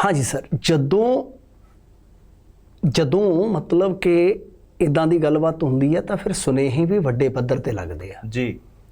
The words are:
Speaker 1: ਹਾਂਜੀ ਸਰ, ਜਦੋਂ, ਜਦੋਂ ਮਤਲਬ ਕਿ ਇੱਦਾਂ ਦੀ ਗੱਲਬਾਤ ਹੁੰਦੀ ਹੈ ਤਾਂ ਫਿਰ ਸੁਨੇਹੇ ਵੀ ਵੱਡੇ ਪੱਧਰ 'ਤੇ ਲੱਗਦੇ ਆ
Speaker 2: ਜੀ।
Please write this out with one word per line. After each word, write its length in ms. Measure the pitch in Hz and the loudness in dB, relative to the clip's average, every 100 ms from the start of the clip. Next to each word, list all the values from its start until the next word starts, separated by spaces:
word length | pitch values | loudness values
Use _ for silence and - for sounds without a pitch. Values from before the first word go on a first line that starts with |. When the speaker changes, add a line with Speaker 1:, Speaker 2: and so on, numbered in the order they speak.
| 202 | 0
Speaker 1:
ਹਾਂਜੀ 180 | 151 | 0
ਸਰ, 180 | 123 135 - 151 | -2 -6 -6 -4
ਜਦੋਂ, 760 | - 156 139 196 240 262 - - _ _ - _ _ _ - - - - - - - - 151 | 0 0 2 2 2 0 -4 -16 _ _ -20 _ _ _ -20 -20 -20 -20 -20 -20 -20 -4 0
ਜਦੋਂ 600 | 165 143 185 208 165 220 | 2 2 2 2 2 0
ਮਤਲਬ 500 | 165 - 175 196 185 | -2 0 2 2 0
ਕਿ 400 | 180 170 175 208 - - - _ | 2 2 2 0 -8 -20 -20 _
ਇੱਦਾਂ 260 | 160 151 160 | 0 2 2
ਦੀ 160 | 170 | 2
ਗੱਲਬਾਤ 400 | 151 156 160 160 | 2 2 0 0
ਹੁੰਦੀ 320 | 151 131 139 175 | -2 2 2 0
ਹੈ 60 | |
ਤਾਂ 160 | - 196 | -2 -4
ਫਿਰ 160 | 202 | -4
ਸੁਨੇਹੇ 520 | - 151 131 135 131 170 | -2 0 0 0 0 0
ਵੀ 140 | 202 | 2
ਵੱਡੇ 300 | 139 120 135 | 0 0 0
ਪੱਧਰ 280 | 127 123 - | 0 -2 -2
'ਤੇ 140 | 135 | -2
ਲੱਗਦੇ 400 | 101 87 82 95 | -6 -8 -10 -12
ਆ 80 | - 110 | -14 -8
Speaker 2:
ਜੀ। 300 | 120 123 - - - - | -6 -6 -6 -16 -20 -20